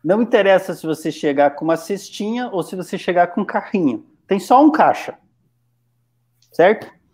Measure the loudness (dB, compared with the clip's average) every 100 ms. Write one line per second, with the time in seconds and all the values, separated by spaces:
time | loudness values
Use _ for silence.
0 | 0 0 2 2 4 2 0 -8 -6 -6
1 | -6 -4 -2 2 2 0 -4 -4 -4 -10
2 | -10 -10 -8 -6 -6 -8 -8 -10 -10 -8
3 | -2 0 0 0 -4 -6 -4 0 0 -2
4 | _ _ _ -4 4 6 6 4 2 0
5 | -8 -16 _ _ _ _ _ _ _ _
6 | _ _ _ _ _ 2 2 2 -6 _
7 | _